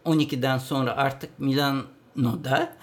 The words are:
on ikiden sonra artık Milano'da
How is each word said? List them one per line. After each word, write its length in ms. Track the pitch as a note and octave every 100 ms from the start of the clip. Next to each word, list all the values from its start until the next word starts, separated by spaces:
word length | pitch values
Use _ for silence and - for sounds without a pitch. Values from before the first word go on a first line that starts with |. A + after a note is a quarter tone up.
| E3+
on 140 | D#3
ikiden 380 | D3 C3+ C3+ C3
sonra 400 | - C#3 B2+ A2+
artık 420 | C#3 C3+ D3+ -
Milano'da 1300 | C#3 C3+ C#3+ C3+ B2 - _ - A#2+ D#3+ C#3 - E4+ -